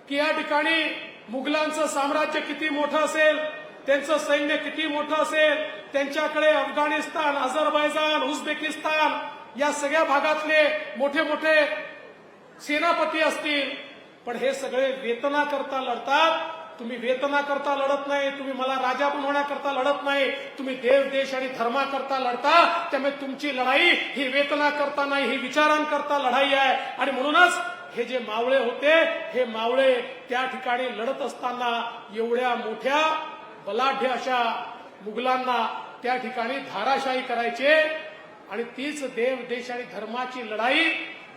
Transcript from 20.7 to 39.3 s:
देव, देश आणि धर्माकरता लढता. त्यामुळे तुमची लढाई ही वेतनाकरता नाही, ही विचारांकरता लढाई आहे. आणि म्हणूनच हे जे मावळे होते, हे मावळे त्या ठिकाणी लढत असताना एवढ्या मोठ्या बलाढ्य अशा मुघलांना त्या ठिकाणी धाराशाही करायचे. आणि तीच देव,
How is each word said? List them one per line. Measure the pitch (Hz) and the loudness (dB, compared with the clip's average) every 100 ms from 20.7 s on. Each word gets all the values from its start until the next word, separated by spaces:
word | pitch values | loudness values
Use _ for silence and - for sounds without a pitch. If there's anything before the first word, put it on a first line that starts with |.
| 254 | -2
देव, | 233 277 269 | 4 4 4
देश | 269 269 | 0 -2
आणि | 262 262 | -2 -4
धर्माकरता | - 233 262 269 269 - 269 | -2 -2 0 0 -2 -2 -2
लढता. | 247 240 285 330 320 339 - | -2 0 6 8 8 4 -2
त्यामुळे | 277 277 277 | 0 0 -2
तुमची | 269 262 285 254 | -8 -6 -4 -2
लढाई | 254 277 349 302 - | 2 4 4 4 0
ही | - 269 | -4 -2
वेतनाकरता | 269 285 294 294 294 285 294 | 0 2 2 2 2 -2 0
नाही, | 277 277 254 | 0 0 0
ही | 262 | -2
विचारांकरता | 247 294 302 302 302 285 285 285 | -2 2 4 4 2 -2 0 0
लढाई | 254 247 277 | 2 2 4
आहे. | 277 269 240 - - | 4 4 2 -2 -4
आणि | 269 | -2
म्हणूनच | 247 285 311 349 359 - - - | 0 2 6 6 4 -4 -8 -10
हे | - | -6
जे | 240 254 | -4 -4
मावळे | 220 214 240 269 | -4 -2 2 2
होते, | 233 254 285 320 311 - - | 2 0 4 6 4 0 -4
हे | 233 240 | -2 -2
मावळे | 220 226 254 269 247 233 - - | 0 0 4 4 4 0 -10 -4
त्या | 240 254 | -2 -2
ठिकाणी | 226 262 247 254 208 | -4 -2 -2 -2 -4
लढत | 233 269 | -4 -4
असताना | 247 - 254 240 240 233 233 - - 208 | -6 -4 -6 -2 -2 -2 -4 -8 -12 -4
एवढ्या | 233 240 254 226 | -2 0 0 0
मोठ्या | 214 220 262 294 320 311 - - - - - | -4 -4 0 2 2 0 -4 -12 -16 -14 -6
बलाढ्य | 214 262 269 254 | 0 0 2 0
अशा | 240 262 254 233 - - - - - | -2 0 0 0 -2 -8 -12 -16 -14
मुघलांना | 202 220 254 254 254 240 220 - - - | -8 -4 0 0 0 0 0 -4 -10 -8
त्या | 240 254 | -4 -2
ठिकाणी | 226 233 226 269 | -4 -6 -4 -4
धाराशाही | - 190 226 269 269 254 | -6 -4 0 2 0 -2
करायचे. | 254 233 233 233 269 311 311 - - - - - - | -2 -2 -2 0 4 6 4 -2 -8 -14 -20 -20 -12
आणि | 208 233 247 | -8 -8 -6
तीच | 285 294 | -8 -6
देव, | 269 220 240 | -6 -2 0